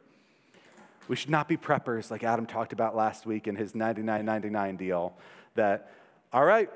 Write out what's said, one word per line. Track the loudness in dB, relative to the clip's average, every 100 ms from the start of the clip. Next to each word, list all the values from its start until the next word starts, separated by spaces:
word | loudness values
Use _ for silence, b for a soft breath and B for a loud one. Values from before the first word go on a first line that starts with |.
| _ B B B B B B B B B -6
We | -6
should | 0
not | 0 0
be | -2
preppers | 0 0 0 -6 -6
like | -4
Adam | 0 0 0
talked | -4 -4
about | -2 -2
last | 2 0 0 -6
week | -4 -4
in | -4
his | -4
ninety-nine | -2 -2 -2 -2 -2
ninety-nine | 0 -2 -2 -2 -2 -4
deal, | -2 -2 -2 -6 B B B 0
that, | 2 2 -4 B B B _
"All | 4
right, | 6 6 2